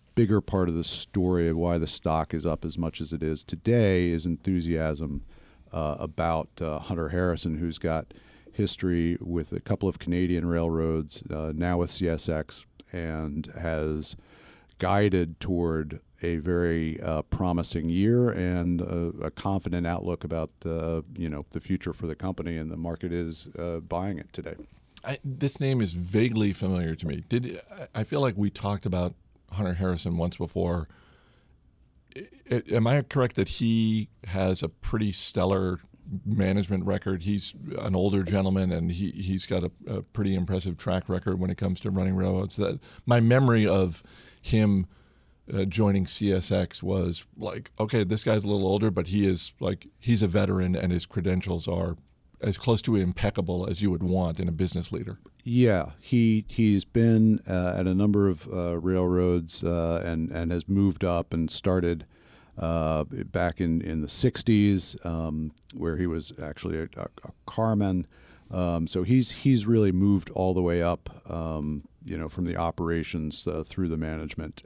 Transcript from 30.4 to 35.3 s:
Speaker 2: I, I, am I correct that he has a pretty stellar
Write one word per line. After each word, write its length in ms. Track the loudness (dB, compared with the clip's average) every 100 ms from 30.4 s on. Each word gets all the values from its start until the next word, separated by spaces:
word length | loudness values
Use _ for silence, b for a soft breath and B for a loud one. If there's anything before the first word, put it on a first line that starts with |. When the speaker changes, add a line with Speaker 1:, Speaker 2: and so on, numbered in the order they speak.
| -4 -2 0 -2 -4 b b b b b b b _ _ _ _ _ -18
Speaker 2:
I, 120 | -18 -14 -4
I, 120 | -4 0
am 160 | 2 4
I 160 | 2
correct 320 | 2 0 0
that 140 | 0 -2
he 600 | 0 2 4 2 0 -2 _ -6
has 340 | 0 0 0
a 60 | -4
pretty 420 | -6 -4 -2 0
stellar 720 | -2 -2